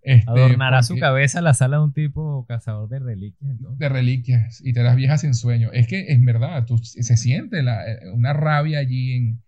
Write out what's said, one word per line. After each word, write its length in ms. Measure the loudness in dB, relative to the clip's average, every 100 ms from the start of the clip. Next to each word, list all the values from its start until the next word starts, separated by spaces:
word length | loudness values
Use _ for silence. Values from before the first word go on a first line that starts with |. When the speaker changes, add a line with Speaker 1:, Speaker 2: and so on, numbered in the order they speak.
Speaker 1:
Este, 240 | 6 6 6
Speaker 2:
Adornará 540 | 4 4 4 4 2
su 120 | 2
Speaker 1:
porque 60 | 0
Speaker 2:
cabeza 400 | 0 2 0 0
la 140 | 0
sala 220 | 2 2 2
de 80 |
un 80 | 0
tipo 520 | -2 -6 -6 -6 -8 -6
cazador 420 | -8 -8 -10 -8
de 100 | -8
reliquias, 520 | -8 -10 -12 -10 -10
entonces. 280 | -10 -10 -6
Speaker 1:
de 100 | -4
reliquias 720 | 0 0 -2 0 0 0 -6
y 80 | -4
te 100 | 0
das 140 | 2 4
viejas 240 | 2 0
sin 120 | 0
sueño. 360 | -2 0 0 0
Es 140 | 2 0
que 200 | 0 0
es 160 | 4
verdad, 400 | 4 2 -2 -4 -2
tú, 120 | -2
se 380 | -4 -8 0 2
siente 460 | 2 -2 -4 -4
la, 220 | -2 -2 -6 -12 -8
una 200 | -2 -2
rabia 480 | 0 0 0 0 -2
allí 320 | -4 -4 -4
en 300 | -2 -2 -4